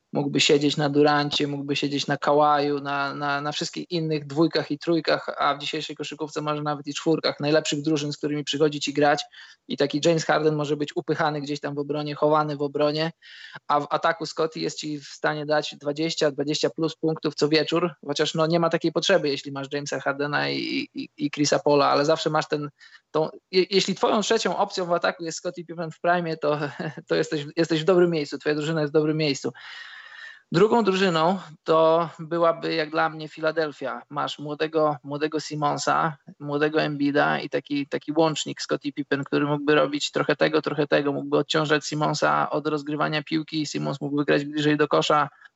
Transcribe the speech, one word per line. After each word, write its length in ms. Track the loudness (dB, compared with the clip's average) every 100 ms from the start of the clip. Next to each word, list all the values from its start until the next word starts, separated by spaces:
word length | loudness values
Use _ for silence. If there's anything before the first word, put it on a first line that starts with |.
| _
mógłby 260 | -4 -2 2
siedzieć 380 | 4 4 4 2
na 120 | 2
Durancie, 580 | 4 6 4 0 -2 -2
mógłby 280 | -4 -4 -2
siedzieć 320 | -2 -2 -2
na 100 | -2
Kałaju, 640 | 2 4 6 4 2 -2
na, 340 | -4 -4 -4
na, 280 | -4 -4 -2
na 100 | -4
wszystkich 400 | -6 -6 -8 -6
innych 360 | -4 -2 -2 -2
dwójkach 440 | 2 2 2 -2
i 80 | -4
trójkach, 500 | 0 0 0 -2 -2 -2
a 180 | 0 0
w 40 |
dzisiejszej 360 | -4 -6 -8 -10
koszykówce 460 | -12 -8 -8 -4
może 200 | -4 -2
nawet 260 | -4 -4 -6
i 60 |
czwórkach 460 | -4 0 2 0 -2
najlepszych 420 | 2 2 2 -2
drużyn, 300 | 0 0 -2
z 40 | -4
którymi 260 | -4 -4
przychodzi 360 | -4 2 2 2
ci 140 | -2
grać. 300 | 2 2 2 -2 -18 -20 -20 -10
I 100 | -2
taki 240 | 0 2 2
James 200 | 2 2
Harden 300 | 2 2 2
może 220 | 0 -2
być 180 | -2 -4
upychany 460 | -4 0 0 -2
gdzieś 180 | -6 -6
tam 160 | -6 -6
w 40 |
obronie, 360 | -4 -4 -4 0
chowany 420 | 4 4 2 -2
w 40 |
obronie, 500 | -4 0 0 2 -2 -6 -18 -20 -18 -18 -2
a 120 | 0
w 80 | 0
ataku 360 | 0 0 0 -6
Scottie 340 | -4 -4 -2
jest 160 | -6 -6
ci 220 | -8 -8
w 60 | -10
stanie 380 | -4 -4 -2 0
dać 300 | 0 0 -6
dwadzieścia, 500 | -6 -2 -2 0 0
dwadzieścia 380 | 0 -2 0 0
plus 260 | 0 -4 -2
punktów 400 | -2 -2 -4 0
co 140 | 2
wieczór, 420 | 2 2 0 -2 -4 -6
chociaż, 280 | -2 -2
no, 140 | 0 2
nie 120 | 2
ma 100 | 2
takiej 220 | 2 0
potrzeby, 380 | 0 2 2 2
jeśli 220 | -2 -6
masz 160 | -10 -8
Jamesa 280 | -6 -4 -4
Hardena 500 | -4 -2 -2 -2 -2
i, 400 | -2 -4 -4 -6
i, 160 | -10 -12 -6
i 140 | -6
Chrisa 280 | 0 2 2
Paula, 280 | 4 4 4
ale 180 | 4 4
zawsze 240 | 2 0
masz 180 | -2 -2
ten, 220 | -4 -6 -12 -20 -20 _
tą, 180 | -2 -2 -4 _
je-, 140 | 0 2
jeśli 260 | 2 0 2
twoją 260 | 2 2
trzecią 360 | 2 2 2 0
opcją 280 | -2 -2 0
w 80 |
ataku 300 | 0 0 -2
jest 140 | -8 -6
Scottie 280 | -8 -8 -10
Pippen 260 | -8 -8
w 80 | -2
prime, 380 | 2 2 0 -2
to, 220 | 0 0 -2 -6
<laughs> 280 | -8 -10 -2
to 80 | 0
jesteś, 300 | 0 -4 -4 -2
jesteś 240 | 0 2
w 40 | 4
dobrym 260 | 4 4
miejscu, 260 | 2 -4 -4
twoja 180 | -2 -2
drużyna 260 | -2 -2
jest 120 | 2
w 40 | 2
dobrym 180 | 2 0
miejscu. 360 | 0 -2 -6 -8 -14 -16 -16 -18 -20 -20 -20 -20 _
Drugą 300 | 4 6 6
drużyną 560 | 4 4 2 4 2 0 -6 -10
to 460 | 2 6 6 4 2 -6
byłaby 540 | -6 2 2 2 -2
jak 160 | -2 -2
dla 200 | 0 0
mnie 180 | -2 -12
Filadelfia. 720 | -4 -2 0 -2 -4 -8 -8 -8
Masz 300 | -6 -6 -6
młodego, 580 | -8 -4 -2 2 2 0
młodego 360 | -6 -4 -2 -2
Simonsa, 800 | -6 -2 -2 0 0 0 0 -4 -14 -14
młodego 420 | -6 0 2 2
Embida 580 | 0 0 2 4 2 0
i 100 | -2
taki, 380 | -6 -4 -4 -4
taki 240 | -6 -2
łącznik 500 | 2 2 0 -6 -8
Scottie 320 | -6 -4 -4
Pippen, 300 | -8 -4 -4
który 220 | 0 0 0
mógłby 300 | 0 2 2
robić 360 | 2 -2 -4
trochę 240 | -2 0 2
tego, 260 | 2 2
trochę 260 | 0 -2 2
tego. 260 | 2 2
Mógłby 240 | -2 0 0
odciążać 500 | 2 0 2 0 0
Simonsa 640 | -2 0 2 2 2 0
od 180 | -2 -2
rozgrywania 560 | -4 -4 -4 -2 -2
piłki. 420 | -2 -4 -4 -6 -4
Simons 360 | -4 -4 -4
mógłby 240 | -2 -2 2
grać 200 | 2 0
bliżej 320 | 0 2 2
do 100 | 2
kosza, 420 | 2 2 2 0 -6 -20